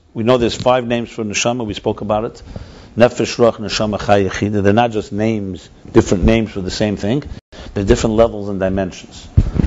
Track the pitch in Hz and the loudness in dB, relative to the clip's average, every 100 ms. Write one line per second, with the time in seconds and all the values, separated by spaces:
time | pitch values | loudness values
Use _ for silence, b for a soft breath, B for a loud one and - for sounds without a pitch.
0 | _ - 110 127 117 - 123 127 117 120 | _ -4 2 4 2 0 2 2 0 -4
1 | 113 - 107 98 120 123 110 95 113 104 | -4 -8 -6 -2 -2 -2 -6 -4 -4 -4
2 | 104 107 117 - - B B B B - | -2 -2 -4 -10 -16 B B B B 2
3 | 120 - 110 - 117 110 101 - 107 101 | 2 2 -2 2 2 2 -4 -4 -2 -2
4 | - 101 95 - 104 104 98 107 120 107 | 2 2 2 -2 -2 0 2 4 2 -2
5 | - 101 110 110 95 87 - - - 113 | -6 -4 -2 -2 -6 -10 -14 -20 0 2
6 | - 98 104 113 104 101 92 - 107 98 | 4 4 4 2 0 -6 -6 -2 -2 -2
7 | 101 139 - B - B B 104 98 120 | -2 -4 -6 B -18 B B -2 2 2
8 | 113 110 113 107 101 98 95 98 92 - | 2 4 2 2 -6 -2 -2 -2 -4 -8
9 | - - - - - - | -20 -20 -2 2 2 2